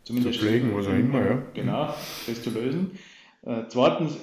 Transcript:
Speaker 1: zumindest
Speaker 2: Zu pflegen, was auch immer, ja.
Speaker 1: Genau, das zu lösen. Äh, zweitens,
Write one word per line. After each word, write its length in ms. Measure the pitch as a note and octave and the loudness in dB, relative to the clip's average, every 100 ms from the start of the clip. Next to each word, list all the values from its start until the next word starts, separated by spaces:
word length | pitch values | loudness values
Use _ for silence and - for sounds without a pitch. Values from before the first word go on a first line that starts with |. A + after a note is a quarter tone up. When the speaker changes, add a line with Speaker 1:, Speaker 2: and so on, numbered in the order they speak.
Speaker 1:
zumindest 360 | - B2 B2 G2+ | -6 0 0 0
Speaker 2:
Zu 60 | G#2+ | 2
pflegen, 300 | A#2+ B2+ G2+ | 2 2 0
was 100 | G2 | 2
auch 60 | |
immer, 340 | F#2 B2+ C3+ G2+ | 2 4 2 2
ja. 160 | C3+ - A2 | 0 -2 -4
Speaker 1:
Genau, 380 | B2+ B2+ D3+ - - - - | -2 0 -2 -6 -10 -10 -8
das 160 | A2 | -6
zu 80 | A#2+ | -4
lösen. 400 | A2 B2+ E3 F#3+ - - - - _ - | -2 -2 -2 -4 -6 -20 -20 -20 _ -6
Äh, 160 | A2+ - | -6 -2
zweitens, 460 | B2 D3+ D#3 D#3 - | 4 4 4 -2 -4